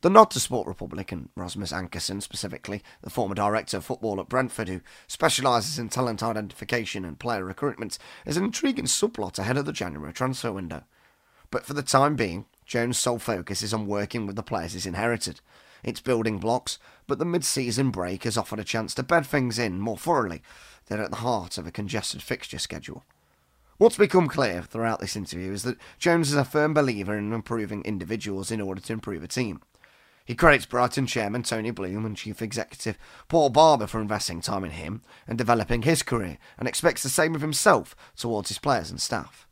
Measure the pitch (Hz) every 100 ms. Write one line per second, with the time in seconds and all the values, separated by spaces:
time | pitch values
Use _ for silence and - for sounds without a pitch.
0 | 180 202 214 131 - 120 - 95 90 90
1 | 95 90 - - 90 95 101 87 90 90
2 | - 98 - - 101 - - 101 - -
3 | - - 101 98 101 110 - 95 82 127
4 | 110 98 - 127 127 - 95 92 - -
5 | - - 165 - 135 120 110 151 113 127
6 | 127 107 113 110 101 - 104 120 107 104
7 | 92 76 120 110 92 95 143 - 107 -
8 | - - - 151 196 - 277 262 - -
9 | 214 - 95 - 101 127 139 - 92 73
10 | 73 - 127 131 120 98 87 80 - _
11 | _ _ _ _ _ 120 - 147 139 135
12 | 139 143 104 85 - _ - 120 120 120
13 | - 120 - 92 - 98 107 110 104 101
14 | 101 120 101 98 101 107 85 92 92 90
15 | 117 117 - - _ - - - - 110
16 | - 120 113 104 107 123 - - - -
17 | - 151 175 175 143 - 123 113 135 95
18 | 90 95 113 110 101 107 107 120 110 -
19 | 127 170 139 147 123 110 117 92 107 104
20 | - 156 107 82 - - - - _ 104
21 | 107 - 117 113 87 - 80 - 101 110
22 | - - - - - 110 - 80 - -
23 | _ _ _ _ _ _ _ _ 226 -
24 | 202 185 160 151 127 90 87 113 113 110
25 | 98 107 92 82 92 98 120 - - -
26 | 165 170 151 143 135 151 151 156 139 107
27 | 95 104 104 113 - 113 104 104 - 101
28 | 87 110 104 98 95 110 98 95 - 113
29 | - 87 78 - 117 80 _ _ _ _
30 | _ _ - 120 170 139 - 123 123 -
31 | 131 127 104 117 117 113 110 107 95 101
32 | 110 104 107 104 110 104 - - - 101
33 | - - - 165 147 123 160 139 107 113
34 | 104 104 - 85 - 98 90 80 80 101
35 | _ - - 117 117 117 107 120 120 160
36 | - 120 92 73 - - 127 - 165 131
37 | 135 - 160 160 156 143 214 143 85 -
38 | - - 117 110 95 101 147 120 80 -
39 | - 107 - - -